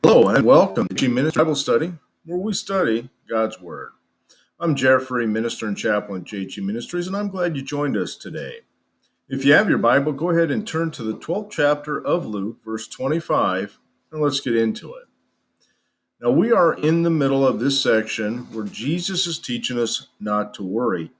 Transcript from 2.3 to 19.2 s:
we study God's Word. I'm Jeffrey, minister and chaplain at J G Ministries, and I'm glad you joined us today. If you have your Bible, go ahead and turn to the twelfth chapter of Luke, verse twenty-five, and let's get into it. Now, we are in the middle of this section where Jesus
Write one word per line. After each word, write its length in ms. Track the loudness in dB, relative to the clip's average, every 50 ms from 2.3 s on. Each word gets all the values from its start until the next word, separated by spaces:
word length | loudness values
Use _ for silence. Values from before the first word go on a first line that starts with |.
| -6
we 160 | -4 -4 -2
study 560 | -4 -4 -4 -4 -2 0 0 2 0 -2 -4 -8 _ _ _
God's 320 | _ -2 0 0 -2 -4 -8
Word. 300 | -14 -14 -14 -14 -14 -16 _ _ _ _ _ _ _ _ -20 _ _ _ _ _
I'm 140 | 0 0 0
Jeffrey, 520 | 2 4 4 4 4 4 -2 -2 -2 0
minister 400 | 0 0 0 -2 -2 -4 -4 -6
and 80 | -6 -6
chaplain 460 | -2 0 0 0 0 0 -4 -8 -10
at 60 | -8
J 180 | -8 -8 -8 -8
G 160 | -8 -8 -6
Ministries, 460 | -6 -4 -4 -6 -6 -6 -6 -6 -6
and 100 | -4 -6
I'm 140 | -6 -6 -6
glad 260 | -4 -2 -4 -2 -2
you 60 | -4
joined 340 | -6 -6 -4 -2 -2 -2 -2
us 180 | -2 -4 -4 -8
today. 420 | -12 -12 -12 -10 -10 -10 -10 -12 -14 _ _ _ _ _ _ _ _ _ _ _ _ _ _
If 160 | -8 0 4
you 80 | 4 6
have 160 | 6 6 4
your 80 | 2 2
Bible, 340 | 4 4 4 4 2 0
go 160 | -2 -2 -2 0
ahead 220 | 2 2 2 2
and 180 | 0 -2 -2 -4
turn 220 | -4 -4 -4 -4
to 120 | -4 -6
the 120 | -6 -6 -6
twelfth 340 | -6 -6 -6 -4 -4 -6 -8
chapter 480 | -2 0 2 2 2 0 -2 -8 -8 -6
of 280 | -2 -2 -2 -2 -2
Luke, 320 | -4 -6 -4 -4 -6 -6 _
verse 240 | _ -8 -8 -8 -8 -10
twenty-five, 920 | -10 -6 -2 -2 -2 -2 -2 -2 0 2 2 2 0 -2 -4 -6 -10 _ _ _ _ _ _ _
and 80 | -4 0
let's 200 | 0 0 0 -2
get 140 | -2 0 2
into 380 | 2 2 0 -2 -4 -10 -14
it. 120 | -16 -16 -18 _ _ _ _ _ _ _ _ _ _ _ _ _ _ _ _ _ _ _ _ _ _ _
Now, 100 | 0 2
we 220 | 4 4 4 4
are 220 | 4 6 6 4 2
in 300 | 2 2 2 2 4 2
the 60 | 2
middle 360 | 2 2 2 2 2 4 4
of 120 | 2 2 2
this 220 | 0 0 0 0
section 600 | 2 2 2 2 2 -2 -6 -4 -4 -4 -4 -6 -8 -8
where 140 | -8 -8 -6
Jesus 600 | -6 -8 -6 -4 -2 -2 -2 -2 -4 -4 -4